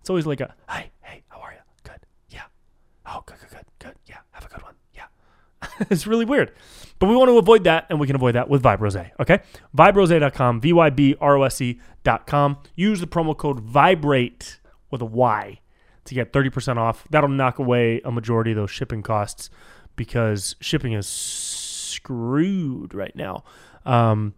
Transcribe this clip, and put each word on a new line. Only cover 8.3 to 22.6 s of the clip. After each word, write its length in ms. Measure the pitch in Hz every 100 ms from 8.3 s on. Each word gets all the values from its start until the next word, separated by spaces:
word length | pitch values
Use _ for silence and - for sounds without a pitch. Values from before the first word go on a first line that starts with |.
that 140 | 120 123
with 140 | 143
Vibe 160 | 127 101
Rosé, 320 | 104 98 87 -
okay? 200 | 143 202 - - _ 131
Vibe 180 | 175
rosé 260 | 196 185 165
dot 140 | 147
com, 260 | - 127 117
V 120 | 139
Y 180 | 170 160
B 260 | 131 139 143
R 160 | 147 143
O 60 |
S 180 | 135 -
E 200 | 123 123 - -
dot 220 | - 117 -
com. 320 | 147 143 143 -
Use 260 | - 196 208
the 60 | 170
promo 300 | 170 160 151
code 240 | 151 127
VIBRATE 920 | 110 123 160 185 147 139 120 - - - - _ _
with 120 | 131
a 40 | 117
Y 540 | 113 123 107 101 95 _ _ _ _
to 100 | -
get 180 | 127 117
thirty 180 | - 135
percent 280 | 135 135 120
off. 280 | 113 110 -
That'll 200 | 156 147
knock 280 | 139 127 -
away 420 | 131 120 117 113
a 60 | -
majority 420 | 120 113 117 113
of 40 | 110
those 140 | 101
shipping 320 | - - 110
costs 480 | 101 107 104 - - - - - - -
because 600 | 117 123 113 104 - -
shipping 320 | - 156 131
is 140 | 110 98
screwed 1900 | - - - - - - - - - - 127 117 135 180 190